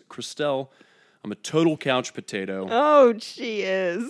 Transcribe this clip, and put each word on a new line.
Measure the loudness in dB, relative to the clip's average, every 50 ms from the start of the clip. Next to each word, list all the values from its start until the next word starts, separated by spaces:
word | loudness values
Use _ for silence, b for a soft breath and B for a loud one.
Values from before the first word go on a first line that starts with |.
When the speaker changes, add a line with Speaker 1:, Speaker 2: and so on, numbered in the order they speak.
| _ _
Speaker 1:
"Christelle, | -14 -14 -14 -12 -6 -4 -2 -2 -2 -4 -6 -10 b b b b b b b b b b -12
I'm | -12
a | -12
total | -10 -10 -2 0 2 2 2 2
couch | 0 0 0 0 0 -2 -4 -12
potato. | -14 -12 -8 -8 -6 -6 -6 -6 -6 -4 0
Speaker 2:
Oh, | 0 2 4 6 8 8 8 6 4
she | 0 -8 -14 -12 -8 -8 -6 -4 -4
is. | -2 -2 -2 0 0 -2 -2 -4 -6